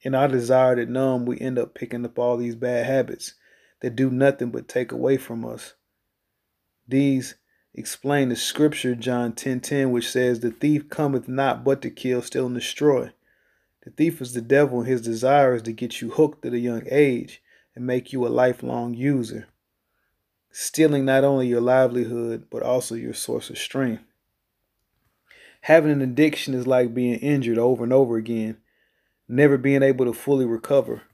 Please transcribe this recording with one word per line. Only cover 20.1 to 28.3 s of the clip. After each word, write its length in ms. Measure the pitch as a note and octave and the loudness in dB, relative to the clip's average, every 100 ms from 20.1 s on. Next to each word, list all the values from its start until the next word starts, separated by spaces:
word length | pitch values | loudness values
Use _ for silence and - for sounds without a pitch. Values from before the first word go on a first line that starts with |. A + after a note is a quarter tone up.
| _ _ _ _ | _ _ _ _
stealing 560 | - - - D#3 D3 C3+ | -10 -10 2 4 4 2
not 180 | C3+ | 4
only 240 | C#3 C3+ B2+ | 4 2 0
your 140 | A#2+ | 0
livelihood, 840 | A#2+ B2+ C3 B2 A2+ A#2 A#2 A2+ - | 4 4 4 2 -4 -4 -6 -8 -10
but 140 | A#2 | -8
also 320 | A#2+ B2+ B2 A#2 | -2 -2 -2 -8
your 180 | A#2+ | -10
source 380 | A#2 - A#2+ - | -10 -6 -8 -8
of 80 | - | -12
strength. 440 | - C3+ C3 A2 _ _ _ _ _ _ _ _ _ _ _ _ _ _ - _ | -10 -4 -4 -4 _ _ _ _ _ _ _ _ _ _ _ _ _ _ -20 _
Having 300 | - D#3+ D3+ | 6 6 6
an 100 | C#3+ | 2
addiction 540 | C3 B2 D#3 D3 - B2+ | 0 4 2 2 -4 -4
is 100 | B2 | 2
like 300 | B2+ B2 A#2 | 2 2 0
being 240 | B2 A#2 | -2 0
injured 400 | C#3 D3 A#2+ A2+ | 0 0 0 2
over 240 | A#2 B2+ | 2 2
and 100 | A#2 | 2
over 240 | C3 C3 A2+ | 4 4 0
again, 400 | A2 | -4